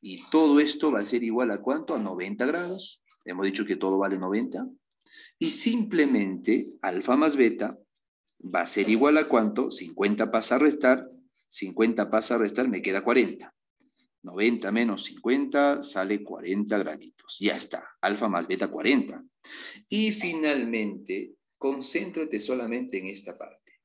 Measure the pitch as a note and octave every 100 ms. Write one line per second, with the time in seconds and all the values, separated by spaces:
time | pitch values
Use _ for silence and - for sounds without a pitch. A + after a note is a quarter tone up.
0 | - F#2 - D#3 D#3 C#3+ D3 D3+ D#3 A#2+
1 | G2+ A#2+ A#2 A2+ B2 G2+ G#2 C#3+ D#3+ D3+
2 | G#2 F2+ F#2 G#2 B2+ D#3+ F3 F#3+ - -
3 | _ _ - F2+ G2 G2 G#2 F#2 G2 F#2+
4 | G2 F#2+ F#2 G#2 B2+ - B3+ - _ _
5 | _ - - _ D#3+ D3 A#3+ A#3 G#3+ F3
6 | C#3+ A#2+ G2 F2+ - B2+ - - G2 F2+
7 | - C3 D#3 C#3 A#2 A2+ G#2+ - _ _
8 | _ _ _ _ - F2+ E2+ - G2+ A2+
9 | C#3 D3+ D3 B2 G#2+ G#2 C3 - E2+ -
10 | G2+ G#2 A2 A2+ - B2 D3+ - B2+ C3
11 | - - _ _ _ - G2 F#2 A2 A2+
12 | G2+ A2 A2 A#2+ G#2+ G#2+ B2+ G2 G2 F#2+
13 | G2 B2 G#2+ - - _ _ _ _ _
14 | _ _ - F2+ A2 A#2 F#2 G#2+ A#2 F#2+
15 | - - A2+ C3+ C#3 C#3+ C#3+ C#3+ - F#2+
16 | F#2+ G#2 - F2 E2+ G2 G#2 G#2+ F#2+ C#2+
17 | - _ - - G2 D2 - - - -
18 | F#2+ G#2 A2 F2+ D2+ F#2 F#2+ - - C#3
19 | - - - _ - - - - _ G#3
20 | A3 G#3+ F3 D#3+ D3+ C#3 A#2 A#2 G#2 F#2+
21 | - F#2+ - - _ _ C3+ C3 - E3+
22 | F#3+ E3+ D#3 D3 - B2+ A#2 A#2 B2+ G2
23 | F#2+ G2+ - - - _ _ _